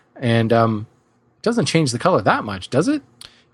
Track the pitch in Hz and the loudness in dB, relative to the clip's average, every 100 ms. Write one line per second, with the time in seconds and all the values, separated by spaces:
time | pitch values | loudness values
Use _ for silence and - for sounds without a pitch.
0 | _ - 123 117 113 117 113 107 107 _ | _ -6 0 0 2 2 2 0 -8 _
1 | _ _ _ _ 202 240 156 165 147 117 | _ _ _ _ -4 -2 0 0 -2 0
2 | 175 156 95 262 110 95 - 127 214 294 | 0 2 2 0 -2 -10 -4 -2 0 -2
3 | - - - _ _ | -6 -20 -20 _ _